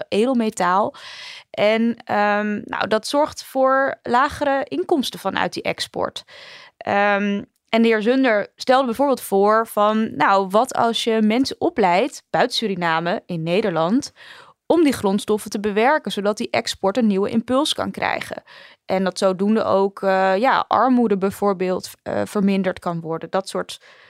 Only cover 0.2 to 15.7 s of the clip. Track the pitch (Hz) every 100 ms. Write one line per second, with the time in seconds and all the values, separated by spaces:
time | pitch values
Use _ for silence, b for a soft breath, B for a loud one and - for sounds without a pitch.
0.2 | 247 240 220 208 175 190 220 B B B
1.2 | B B - - 208 220 233 - - 208
2.2 | 208 208 208 208 - - 196 214 214 285
3.2 | 302 - - 262 262 269 269 - - 240
4.2 | 285 - 285 277 - 285 359 320 233 180
5.2 | 190 190 180 - - 165 - 175 - -
6.2 | B B B B B - - 202 208 202
7.2 | 202 202 - _ _ 226 226 220 208 262
8.2 | 262 208 - - - 254 262 220 277 254
9.2 | - 196 202 220 226 - 208 220 220 -
10.2 | 147 196 190 202 262 - 233 220 - 220
11.2 | 214 226 269 - 339 302 190 180 269 -
12.2 | - 160 247 - 220 180 170 160 170 214
13.2 | - 170 165 180 214 160 165 247 - B
14.2 | B B B B - 330 294 - 202 196
15.2 | - 214 - 220 208